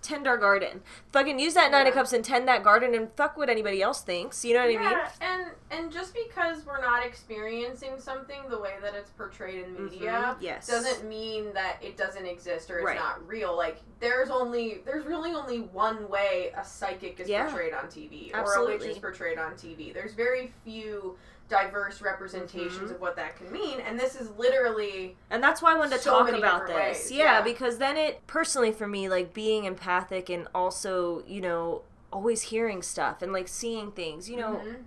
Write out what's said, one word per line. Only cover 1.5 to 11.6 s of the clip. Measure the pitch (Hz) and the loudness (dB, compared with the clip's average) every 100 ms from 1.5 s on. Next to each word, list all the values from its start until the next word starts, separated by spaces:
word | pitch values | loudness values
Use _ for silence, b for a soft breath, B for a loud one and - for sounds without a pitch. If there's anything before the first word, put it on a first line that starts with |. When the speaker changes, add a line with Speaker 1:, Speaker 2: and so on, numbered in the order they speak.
Speaker 1:
that | 339 302 | 6 8
Nine | 277 269 | 8 8
of | |
Speaker 2:
Yeah. | 262 | 6
Speaker 1:
Cups | 247 | 4
and | 247 | 2
tend | 226 254 262 | 2 2 6
that | 240 | 6
garden | 202 214 247 | 8 8 8
and | 233 226 - | 2 -2 0
fuck | 294 302 | 0 2
what | 277 | 2
anybody | 226 208 196 | 2 2 2
else | 196 277 | 2 0
thinks. | - 175 208 - | -4 -4 -4 -6
You | 240 | 4
know | 240 | 6
what | 240 | 6
I | |
mean? | 220 | 4
Speaker 2:
Yeah, | 415 349 311 - | 2 2 0 -4
and, | 370 370 349 - - | -2 -2 -4 -12 -12
and | 311 330 | -8 -6
just | 320 370 | -8 -8
because | 466 466 - 339 320 - | -6 -8 -2 -2 -2 -6
we're | 269 | -4
not | 247 240 | 2 2
experiencing | 247 - - 214 214 233 240 254 269 262 | 0 -8 -12 -8 -6 -6 -6 -8 -10 -12
something | 262 262 262 277 269 | -8 -10 -10 -14 -8
the | 226 | -6
way | 196 196 | -6 -6
that | 202 | -8
it's | 202 202 | -8 -12
portrayed | - 202 - 190 185 | -14 -14 -12 -12 -10
in | 180 | -10
Speaker 1:
Mm-hmm. | 185 196 | -10 -10
Speaker 2:
media | 180 214 233 247 254 | -6 -2 0 0 -2
Speaker 1:
Yes. | 180 - - | -8 -8 -2
Speaker 2:
doesn't | 233 240 254 214 | -2 0 -4 -4
mean | 220 220 220 214 | -8 -6 -6 -4
that | 196 | -4